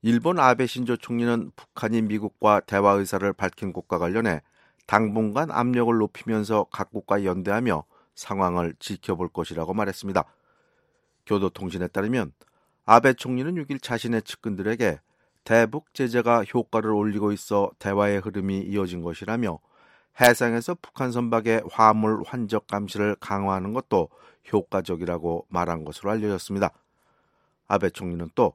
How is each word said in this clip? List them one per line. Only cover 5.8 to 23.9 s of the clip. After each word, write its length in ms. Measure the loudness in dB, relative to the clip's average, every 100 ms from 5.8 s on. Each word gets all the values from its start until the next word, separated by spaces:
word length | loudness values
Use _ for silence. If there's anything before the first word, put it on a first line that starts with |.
| 2 2
높이면서 720 | 0 -4 -4 -2 0 0 0
각국과 540 | -4 -8 -8 -2 0
연대하며 600 | 0 -2 -2 0 0 -2 -6 _ _
상황을 600 | -20 -8 -2 0 0 -2 -6
지켜볼 520 | -12 -10 -6 -4 -4
것이라고 420 | -6 -8 -6 -6
말했습니다. 500 | -4 -4 -6 -4 -2 -4 _ _ _ _ _ _ _ _ _
교도통신에 640 | -2 0 0 -4 -10 -6 -6
따르면 440 | -4 -2 -2 -4 _ _ _ _ _
아베 300 | 6 8 8
총리는 420 | 2 -4 -4 -4 -6
육 140 | -6
일 100 | -10
자신의 400 | -6 -6 -2 -4
측근들에게 760 | -4 -10 -8 -4 -4 -2 -2 -2 _ _ _ _
대북 520 | 2 4 4 -2 _
제재가 500 | -4 -2 0 2 2 2
효과를 380 | -2 0 -2 0
올리고 420 | 0 0 0 -2
있어 380 | -2 -2 0 0 -4
대화의 420 | -2 0 2 0
흐름이 380 | -4 -6 -4 -4
이어진 420 | -4 -4 -4 -6
것이라며, 580 | -8 -8 -6 -4 -4 -6 _ _ _ _ _ 4
해상에서 560 | 6 6 2 0 -4 -10
북한 300 | -12 -8 -4
선박의 500 | -2 0 0 2 0 -2
화물 520 | 6 6 8 2 0 -4
환적 400 | -8 -4 -4 -2
감시를 500 | -6 -6 -2 -2 -2
강화하는 520 | -4 -4 -2 -2 -2
것도 380 | -6 0